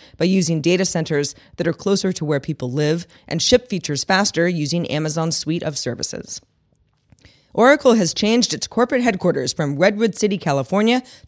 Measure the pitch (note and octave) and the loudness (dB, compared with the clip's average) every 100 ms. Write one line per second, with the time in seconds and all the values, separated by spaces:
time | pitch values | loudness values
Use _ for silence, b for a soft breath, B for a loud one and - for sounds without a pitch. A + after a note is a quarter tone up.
0 | B B F3 F#3+ D#3+ E3 D#3+ F3+ F#3 E3+ | B B 2 2 2 0 2 2 0 -2
1 | D3 D3 C#3+ - b b E3 - G3 G3 | -2 0 -2 -6 b b -4 -2 0 0
2 | F#3+ - D3+ C#3+ - D3 B2+ C3+ D3+ E3+ | 0 -2 -2 -2 -4 -6 -4 -2 0 -2
3 | F3 b b E3 - B3 B3 F#3 - C#3+ | -4 b b -4 2 2 2 -8 -6 -6
4 | - F#3+ G3+ - E3+ F3 D3 F3 - D3 | 0 0 0 0 0 0 -2 -2 -2 -2
5 | D#3 D#3 D#3+ - D3+ E3 D#3 C#3 - - | -2 -2 -2 -4 -4 -4 -4 -6 -6 -6
6 | - - - - _ _ _ _ _ _ | -8 -10 -12 -16 _ _ _ _ _ _
7 | _ _ b b b - B3 D4 C4 A3+ | _ _ b b b 2 4 6 6 4
8 | E3 - G#3 A#3 - - - - B3 C4 | 2 0 0 2 0 -2 -6 -2 0 2
9 | A#3+ F#3+ F3+ D3 C3 - D3 C#3+ F#3 G#3 | 0 0 0 0 -2 -2 -2 2 2 2
10 | A3+ - G#3 G3 E3 C#3 C3 G3 A3 B3 | 0 0 -2 0 -2 -2 0 0 2 2
11 | - B | -2 B